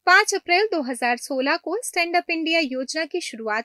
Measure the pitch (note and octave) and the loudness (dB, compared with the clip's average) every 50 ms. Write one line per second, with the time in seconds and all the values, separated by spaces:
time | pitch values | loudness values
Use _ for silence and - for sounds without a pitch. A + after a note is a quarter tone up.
0 | - F#4 F4+ G4 G#4+ - G4 F#4+ - - F4 F4+ G#4+ A4 G4+ E4 C4+ A#3+ C4 A#3 | 2 6 6 6 6 4 0 -4 0 2 2 2 2 2 0 -2 -2 -2 -4 -2
1 | B3+ A#3+ A#3+ A#3+ - - C#4 C4 C4 C#4 D#4 E4+ - D#4 E4+ A4+ B4 - - F#4 | 0 0 -2 -2 -2 -6 -4 -2 0 0 0 -2 -2 -4 -6 -6 -6 -4 -2 -2
2 | E4+ E4+ E4+ F4 F4 - E4+ D#4+ D#4+ D#4+ E4 E4 E4 B3+ C4 B3+ C4+ C4 - D#4 | -2 0 0 0 0 0 -4 -2 -2 0 0 0 0 0 -2 -6 -6 -4 -4 -6
3 | E4 D4+ - F4+ - - - A3 A3+ G#3+ G#3 A3 A#3+ | -6 -4 -4 -6 -6 -6 -10 -8 -4 -4 -2 -4 -4